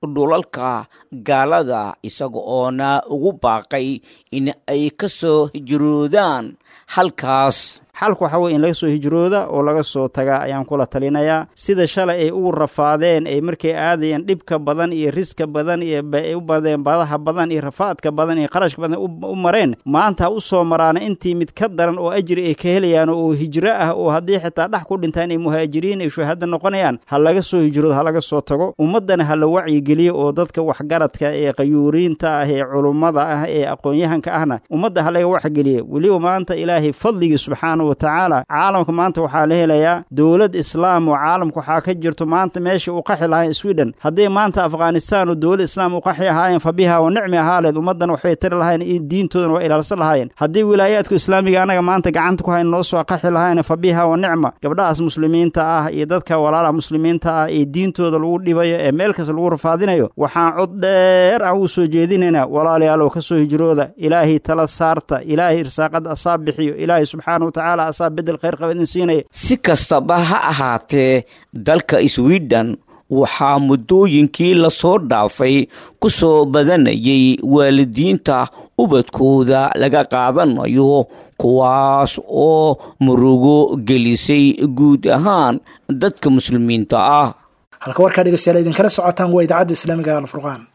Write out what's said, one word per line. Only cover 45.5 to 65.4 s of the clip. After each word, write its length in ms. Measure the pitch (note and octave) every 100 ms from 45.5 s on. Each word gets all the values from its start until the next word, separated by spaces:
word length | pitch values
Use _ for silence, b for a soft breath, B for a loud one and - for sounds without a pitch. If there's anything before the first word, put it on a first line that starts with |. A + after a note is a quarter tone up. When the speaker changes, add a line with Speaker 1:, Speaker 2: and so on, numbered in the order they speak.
| F#3+ F3
Speaker 2:
Islaam 280 | - F3+ F3+
u 40 |
qaxi 220 | F#3 D#3 F#3
ahaayeen, 280 | D#3+ F3+ F3+
fa 80 | E3
biha 300 | E3+ F#3 E3+
wa 60 | D#3+
ni'mi 260 | G#3 G3 F3
ahaa 240 | D#3+ F3+
leed, 140 | E3 D3+
ummaddan 320 | E3+ F3 F3 D#3
waxbay 200 | F3+ D#3+
tari 200 | F#3 F3
lahayn, 260 | E3+ E3
in 220 | F3 F3 D3
diintoodana 440 | F#3 F#3+ F3 E3+
waa 80 | D#3+ E3+
ilaalsan 320 | D3+ D3+ G3
lahaayeen. 300 | D#3 D3+ A#2+ _
Haddii 280 | D3+ F3
wilaayaadku 500 | G#3+ G#3 G3 G#3+ G3 F#3+
Islaamiga 440 | - F#3+ F#3+ F#3
anaga 180 | F#3 F#3
maanta 280 | F3 F#3+ F3+
gacanta 320 | E3 E3 F#3
ku 80 | -
hayn 160 | F3 E3+
noo 120 | E3+
soo 200 | F3+ F3
qaxi 240 | D#3+ F3+ F3
lahayn, 280 | E3+ F3 E3+
fa 120 | D#3 E3
biha 320 | F3+ E3+ E3+
wa 80 | E3
ni'ma. 320 | F#3 E3 C#3+ -
Gabdhahaas 360 | - E3 F#3 D#3
muslimiinta 600 | E3 D3+ D#3 E3 E3+ D#3+ D#3+ E3
ah 140 | D#3
iyo 140 | D#3 D3+
dadka 320 | F3+ - D#3+
walaalaha 320 | D3+ D#3 E3
muslimiinta 560 | D#3 - D#3 D#3+ E3+ E3+ D#3+
ah 40 | D#3
ee 140 | D#3 C#3+
diintooda 500 | D3 F#3+ F3 F3 D#3
lagu 220 | D#3+ F3
dhibayo, 380 | F#3 E3+ E3+ E3+
ee 120 | D3
meel 220 | C#3+ G3+
kasta 200 | G3 D#3
lagu 160 | D#3 F3
rafaadinayo, 580 | E3 E3 E3 G3+ F3+ A2 -
waxaan 340 | C#3+ - E3+ D#3+
cod 140 | F#3 F#3+
dheer 600 | F#3 F#3+ F#3 F#3 F3+ A#3
aan 160 | F#3 F#3+
u 80 | F#3+
soo 180 | - E3+
jeedinaynaa, 600 | D#3+ E3+ F#3+ F3+ D#3+ C3
walaalayaalow 600 | D3 D#3+ D#3+ D#3 D#3 D3+
ka 100 | E3+
soo 140 | D#3+ E3+
hijrooda, 480 | D3+ D3+ E3 D3+ C3+ -
Ilaahay 420 | D#3 E3 D#3+ D#3
tala 280 | - D#3+ D#3+
saarta, 520 | - E3 D#3 - C#3
Ilaahay 380 | B2 D3+